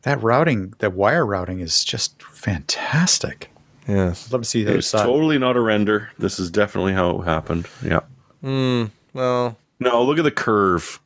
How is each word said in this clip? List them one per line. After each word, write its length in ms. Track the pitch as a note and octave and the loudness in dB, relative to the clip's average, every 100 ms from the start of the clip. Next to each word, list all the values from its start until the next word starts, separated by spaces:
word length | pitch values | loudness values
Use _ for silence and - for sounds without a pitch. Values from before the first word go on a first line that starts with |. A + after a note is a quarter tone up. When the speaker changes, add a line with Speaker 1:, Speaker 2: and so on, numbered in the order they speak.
Speaker 1:
That 200 | - C#3 | -2 0
routing, 520 | A2+ B2 E3 A#2 F#2+ - | 2 4 4 0 -4 -4
the 120 | G#2+ | -4
wire 340 | F#2 G2+ D#3+ | 2 2 2
routing 360 | B2+ G2 F2+ F#2 | 0 -2 -4 -6
is 220 | E2+ - | -4 -4
just 380 | - - - _ | -2 -6 -6 _
fantastic. 1300 | - - - F2 C#2+ - - D3+ F3+ - - - - _ _ _ - | -20 -8 -4 -4 -4 -6 -2 0 2 0 -2 -10 -18 _ _ _ -2
Speaker 2:
Yes. 380 | G2+ F#2 F2+ - | 0 0 -2 -4
Speaker 1:
I'd 40 | |
love 100 | B2 | -4
to 60 | A2+ | -2
see 140 | A#2+ | -2
the 80 | G#2 | 0
other 80 | G2 | 0
Speaker 3:
It's 80 | - | 0
Speaker 1:
side. 160 | A2 | 0
Speaker 3:
totally 340 | G#2+ C3+ D#3 D3 | 2 2 2 2
not 180 | B2+ B2 | 2 2
a 40 | |
render. 500 | A2+ G#2+ G#2 G#2+ A2 - | 2 2 2 0 -2 -4
This 200 | F#2+ - | -4 -2
is 120 | F#2 | -2
definitely 420 | F2+ G2+ F#2 F#2 | 0 0 2 0
how 280 | F#2+ F2+ - | 2 2 0
it 40 | |
happened. 420 | F2+ D#2+ D#2 E2+ E2 - | 0 -2 -2 -6 -6 -8
Yeah. 180 | - - - - _ _ | -2 -2 -2 -20 _ _
Speaker 2:
Mm, 480 | C3+ C3+ C3 B2 A2 - _ | -6 -2 0 0 -2 -8 _
well. 420 | C3 B2+ B2 B2 A2+ _ _ | -4 -2 0 -2 -6 _ _
Speaker 3:
No, 220 | B2+ A#2+ | 0 2
look 140 | B2 D3+ | 2 2
at 60 | |
the 60 | D#3 | 0
curve. 720 | - - G#2+ G2 F2 - - | 0 0 2 4 2 -2 -12